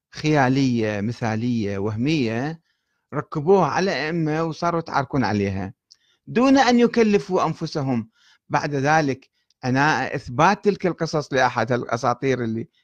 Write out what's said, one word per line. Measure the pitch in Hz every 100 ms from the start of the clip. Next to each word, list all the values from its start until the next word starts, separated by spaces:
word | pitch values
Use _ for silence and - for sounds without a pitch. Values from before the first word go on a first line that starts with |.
| _
خيالية، | - 156 151 127 135 135 117 107 104
مثالية، | 107 117 117 110 123 117 101 98
وهمية، | 104 107 135 160 113 113 143 165 _ _ _ _ -
ركبوها | 139 - 160 147 196 156
على | 123 190 135 151
أئمة | 170 156 156
وصاروا | 165 147 170 165
يتعاركون | 160 135 127 143
عليها، | 104 104 98 95 95 - _ _ _ _ -
دون | 139 269 269
أن | 247 240
يكلفوا | 233 233 220 202 202 185 160
أنفسهم | - 160 156 135 120 107 _ _ _ -
بعد | 147 151 143
ذلك | 139 160 143 131 _ _ _ _
عناء | 127 131 147 123 131 -
إثبات | - 120 175 208 208
تلك | 196 180
القصص | - 160 156 -
لأحد، | 135 127 120 113
الأساطير | 123 127 117 123 120 139 123
اللي | 117 113 - _